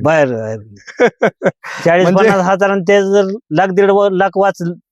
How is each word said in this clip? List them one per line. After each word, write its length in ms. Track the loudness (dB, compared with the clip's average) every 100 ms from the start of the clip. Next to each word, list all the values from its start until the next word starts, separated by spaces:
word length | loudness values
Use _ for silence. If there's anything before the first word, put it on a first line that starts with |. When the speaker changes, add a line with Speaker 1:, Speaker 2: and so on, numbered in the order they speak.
Speaker 1:
बाहेर, 240 | 0 0 0
बाहेर. 320 | -2 -8 -10 -14 -20 -20 -2
Speaker 2:
<laughs> 500 | -2 0 -4 -2 -6 -6 -14 -6 0
Speaker 1:
चाळीस 220 | 2 2
पन्नास 200 | 2 2
हजार 420 | 2 0 0 0
Speaker 2:
म्हणजे 40 |
Speaker 1:
आणि 80 | -2 0
ते 140 | 0
जर 360 | 2 0 0 -6 -4
लाख 160 | -2 0
दीड 240 | 2 2
व-, 180 | 2 2
लाख 200 | 0 -2 0
वाच-, 380 | -2 -2 -8 -10 _